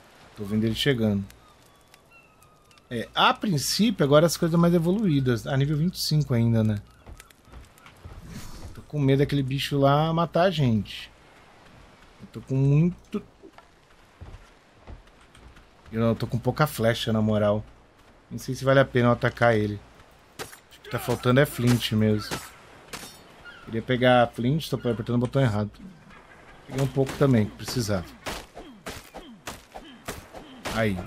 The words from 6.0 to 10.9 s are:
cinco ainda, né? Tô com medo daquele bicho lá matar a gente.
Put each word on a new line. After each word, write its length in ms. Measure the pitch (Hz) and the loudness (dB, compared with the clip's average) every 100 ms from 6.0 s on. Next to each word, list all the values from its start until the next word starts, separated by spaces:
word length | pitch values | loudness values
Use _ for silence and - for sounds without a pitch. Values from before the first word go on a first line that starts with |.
cinco 320 | - 151 143 | -2 0 0
ainda, 300 | 120 117 113 | 2 2 2
né? 160 | 110 104 - _ - - - _ _ - - _ - - - - - - - - - - | 2 -2 -8 _ -20 -20 -20 _ _ -20 -20 _ -20 -20 -20 -18 -16 -16 -14 -14 -16 -18
Tô 60 | |
com 160 | - 147 | -10 -2
medo 200 | 135 135 | 2 4
daquele 220 | 143 143 | 2 0
bicho 360 | 131 135 - 143 | -2 -4 -2 2
lá 340 | 139 143 160 | 4 4 2
matar 300 | 165 170 170 | 0 0 2
a 80 | 185 | 2
gente. 580 | 156 131 110 95 | 2 2 2 -2